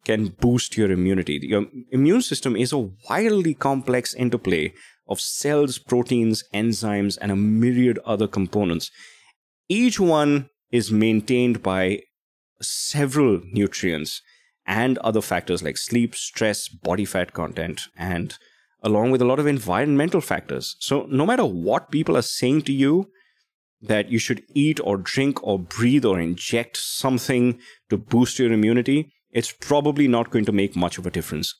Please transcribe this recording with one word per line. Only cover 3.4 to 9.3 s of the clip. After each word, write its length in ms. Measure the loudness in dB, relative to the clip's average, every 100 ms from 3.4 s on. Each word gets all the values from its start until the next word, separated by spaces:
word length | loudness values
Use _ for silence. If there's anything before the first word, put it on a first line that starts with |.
| 0
complex 600 | 0 -2 -2 0 -2 -2
interplay 600 | -2 -2 0 0 -2 -2 -8 -20 _ -8
of 140 | -6
cells, 560 | -6 -4 0 2 2 -2
proteins, 680 | -2 0 2 2 2 0 -2
enzymes, 640 | -2 0 0 -2 0 -2 -2
and 100 | -2
a 40 | 0
myriad 640 | 2 4 4 4 2 2 -2
other 220 | -2 0
components. 640 | 0 -2 0 0 -2 -4 -12 -20 -20 _